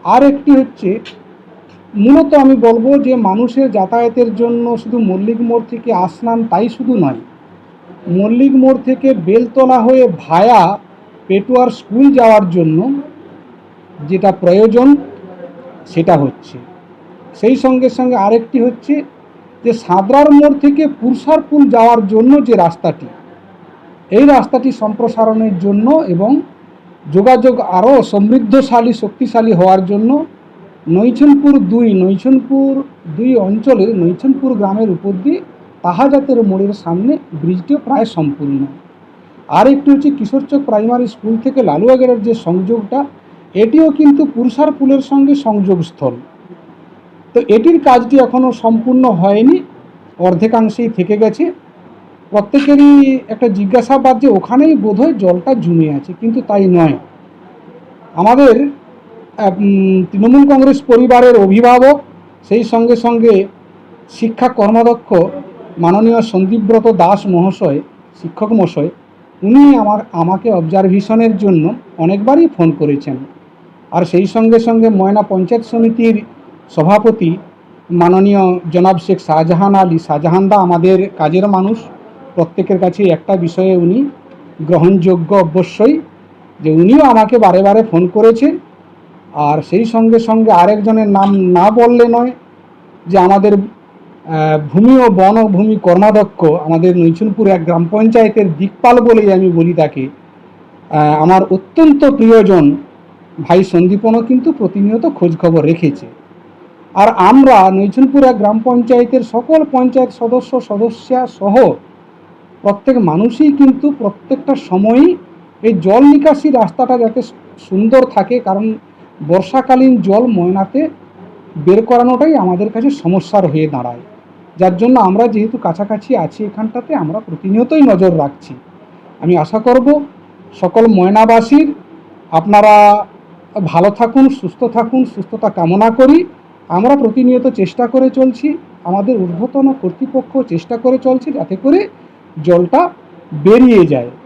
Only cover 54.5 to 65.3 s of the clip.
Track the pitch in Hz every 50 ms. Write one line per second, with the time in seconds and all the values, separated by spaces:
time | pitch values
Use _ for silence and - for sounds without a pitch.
54.5 | 226 262 302 320 311 233 196 214 202 190 262 330 277 202 196 180 175 180 - -
55.5 | 269 226 165 170 170 165 160 151 147 139 - - 175 - 220 226 226 254 - -
56.5 | 208 202 196 185 180 175 165 156 135 - - - _ - - - _ _ - -
57.5 | - - - - - - - - - - - - - 156 180 214 247 262 285 262
58.5 | 220 240 285 285 - - - - - - _ - - - - - _ - 214 196
59.5 | 180 190 208 202 196 196 190 190 190 185 180 - - 196 214 233 254 285 285 285
60.5 | 285 262 262 277 269 277 - - 247 233 254 240 247 240 247 247 240 220 196 190
61.5 | 190 220 240 240 247 247 247 269 294 285 - - - - - - - _ _ -
62.5 | 202 233 226 226 - 226 233 240 240 226 233 240 240 233 226 233 214 190 196 196
63.5 | - - - - - - - - - - - - - - 226 226 226 - 247 247
64.5 | 254 240 208 208 226 226 233 233 233 233 - - 220 254 254 -